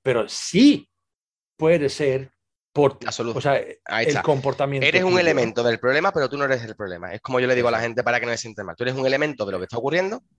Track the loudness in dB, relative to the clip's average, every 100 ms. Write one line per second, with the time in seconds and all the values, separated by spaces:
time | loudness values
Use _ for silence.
0 | 0 0 0 -6 0 6 6 6 -2 _
1 | _ _ _ _ _ 0 2 4 2 0
2 | 0 0 -4 _ _ _ _ 2 2 2
3 | -6 -6 -4 -2 0 0 -2 -12 -6 -2
4 | 0 0 0 0 -2 -2 -2 0 2 2
5 | 2 4 4 2 0 0 0 0 0 2
6 | 0 0 -2 -2 -2 -2 -4 -10 -10 -10
7 | -10 -12 -4 0 2 2 2 0 -2 -2
8 | 0 -2 -2 -6 -8 -12 -12 -6 -4 -2
9 | 0 0 -2 -4 -6 -6 -6 -6 -2 -2
10 | -2 -6 -12